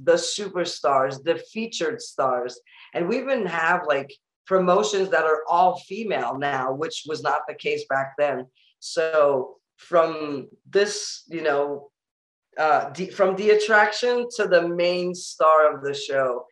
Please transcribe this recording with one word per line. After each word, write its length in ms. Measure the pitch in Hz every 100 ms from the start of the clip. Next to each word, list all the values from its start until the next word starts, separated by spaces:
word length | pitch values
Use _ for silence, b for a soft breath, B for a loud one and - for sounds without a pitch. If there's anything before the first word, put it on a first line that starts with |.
the 100 | 139
superstars, 1120 | 170 - - 202 180 165 - 151 135 135 139
the 140 | 165 165 -
featured 500 | 220 226 - 165 -
stars. 580 | - - 135 123 123 - B B B
And 160 | 147 170
we 80 | 240
even 280 | 262 262 185
have, 400 | 165 160 180 151
like, 260 | 139 139 - _ _ -
promotions 600 | 190 180 185 208 202 190
that 160 | 160 160
are 180 | 156 -
all 300 | 175 180 180 -
female 500 | 190 226 151 120 135
now, 360 | 143 135 127
which 300 | 135 160 - -
was 140 | 151
not 200 | 143 147 -
the 60 |
case 300 | 147 151 147 147
back 240 | 135 135 -
then. 300 | 147 131 127 b b _
So 800 | - - 160 160 143 139 - - _ _
from 720 | - 170 160 156 151 143 - _ _
this, 540 | 196 202 - - - -
you 140 | 165
know, 500 | 156 143 143 143 - _ _ _ _ _ _ -
uh, 340 | 156 147 -
the, 160 | 139 180
from 280 | - 190 190
the 160 | 214
attraction 760 | 208 214 214 214 - 247 247 240 -
to 100 | 196
the 200 | 180 175
main 460 | 175 175 180 180
star 600 | 180 - - 156 156 151
of 100 | 143
the 100 | 139
show 520 | 139 - 135 131 123 -